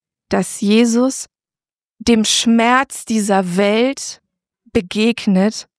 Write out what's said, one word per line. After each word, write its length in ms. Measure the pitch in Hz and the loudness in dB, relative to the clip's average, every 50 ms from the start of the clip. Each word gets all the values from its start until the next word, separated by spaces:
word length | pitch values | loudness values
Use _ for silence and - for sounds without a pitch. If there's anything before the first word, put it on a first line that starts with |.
| _ _ _ _ _ - | _ _ _ _ _ -4
dass 300 | - 196 185 - - - | -2 -2 -2 -4 -6 -4
Jesus 680 | 214 202 214 220 240 233 226 233 247 269 262 - - - _ _ _ _ _ _ _ _ _ _ _ _ _ - | 0 2 4 4 4 4 2 2 0 0 -2 -6 -10 -16 _ _ _ _ _ _ _ _ _ _ _ _ _ -6
dem 280 | 220 - 233 220 214 | 0 2 2 2 2
Schmerz 800 | - - - - 233 226 233 226 233 247 254 269 - - - - | 0 0 0 2 2 2 2 2 2 2 0 0 -2 -6 -12 -8
dieser 500 | - 226 220 202 208 202 190 190 180 175 | -4 -2 -2 0 0 0 0 0 0 0
Welt 680 | 185 202 202 208 220 240 262 277 - - - - - _ _ _ _ _ _ _ _ _ _ - | 0 0 2 2 0 0 -2 -2 -6 -10 -14 -14 -18 _ _ _ _ _ _ _ _ _ _ -4
begegnet 960 | 233 185 180 - 208 214 233 226 - - 214 190 185 190 220 226 - - _ _ | -4 -4 -2 -2 0 0 0 0 0 0 0 0 2 2 0 -2 -6 -12 _ _